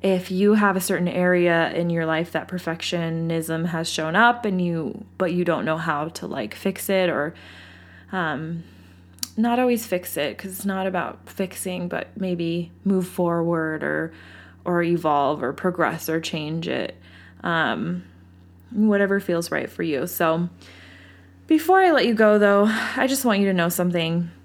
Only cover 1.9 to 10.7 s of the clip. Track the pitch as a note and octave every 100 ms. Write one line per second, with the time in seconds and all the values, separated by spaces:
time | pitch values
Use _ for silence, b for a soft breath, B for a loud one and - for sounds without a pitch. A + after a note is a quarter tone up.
1.9 | E3 D#3+ D#3+ E3+ D#3+ - F3+ E3+ E3 -
2.9 | F3 E3 E3 E3 E3 D#3+ D#3+ E3+ E3 E3
3.9 | - D#3 F3+ A#3 A#3+ G#3+ F#3 F3 E3 D3+
4.9 | - - - F#3 F3 F3 D#3+ C3+ D#3+ E3
5.9 | D3 D#3 - F3+ C3+ A2 - G3+ F#3+ -
6.9 | F#3+ F3+ B2+ D3 B B B B B B
7.9 | B B F#3+ E3 D3+ D#3+ E3+ B B B
8.9 | B B - - - A#3 A#3+ B3+ A#3+ -
9.9 | F3+ F3+ - D3 - G3 F#3 G3+